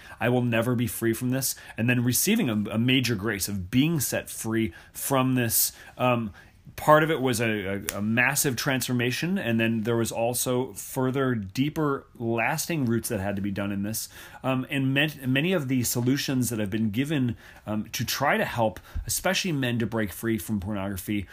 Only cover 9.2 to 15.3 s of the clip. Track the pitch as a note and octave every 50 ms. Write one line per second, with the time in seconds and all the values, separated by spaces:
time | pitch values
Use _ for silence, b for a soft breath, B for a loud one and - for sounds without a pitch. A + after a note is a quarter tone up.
9.2 | D#3+ E3+ F#3+ G3 - A#2 A#2 A2+ A2+ A2+ A2+ A2+ G#2 A#2+ A#2 A#2 A2+ - - E2+
10.2 | A#2 A#2+ B2+ B2 - C3 B2+ B2 C3 - G2+ - - - - C3+ C3 C3 B2+ C#3
11.2 | C3+ B2+ B2 A2+ G2+ F#2+ - B2+ C3+ D3+ D3+ D#3+ D#3 D3 C#3 C3 - - - -
12.2 | A#2+ A2+ A2+ A2+ A2+ B2+ D#3 D#3 - - E3+ D#3 C3 A2+ A#2 A2+ - - A#2+ G2+
13.2 | F#2+ G2+ G2+ G2 F#2+ G2+ G2 G#2 G2+ G2+ G2+ G2 G2 G#2 A2 - - B B B
14.2 | B B B B - B2+ C3 B2+ B2+ - D3 C#3 C3+ C3 C3+ C#3 D3+ D#3+ D3 -
15.2 | C3 B2+